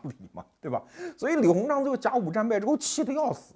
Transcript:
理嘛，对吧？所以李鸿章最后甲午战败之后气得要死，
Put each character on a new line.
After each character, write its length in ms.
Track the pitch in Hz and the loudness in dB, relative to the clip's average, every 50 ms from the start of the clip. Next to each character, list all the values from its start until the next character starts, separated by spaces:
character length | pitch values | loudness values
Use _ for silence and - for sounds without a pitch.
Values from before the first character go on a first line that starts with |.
| - | -10
理 240 | 143 123 - 95 - - | -12 -12 -12 -18 -18 -16
嘛， 120 | 90 - - _ _ | -18 -18 -18 _ _
对 100 | - 147 | -8 -4
吧？ 120 | 123 - - - - - 359 349 - | -4 -4 -6 -8 -14 -12 -12 -12 -8
所 140 | - - 277 | -4 -2 0
以 60 | 330 | 2
李 120 | 311 226 170 | 4 6 6
鸿 180 | 170 180 226 | 6 4 2
章 160 | 294 294 277 277 | 0 0 0 0
最 80 | 277 | 0
后 60 | 262 | -2
甲 180 | - - - 262 | 0 0 0 0
午 160 | 247 196 156 | 2 0 0
战 160 | 170 220 214 | 0 -2 0
败 140 | 233 220 202 | 2 0 0
之 60 | 202 | 2
后 100 | 240 302 | 0 0
气 260 | - - - - 294 320 | 0 0 -4 -2 -2 -2
得 100 | - 269 | -2 -2
要 200 | 311 311 240 - | -2 -2 -2 -4
死， 220 | - - - - | -6 -10 -18 -20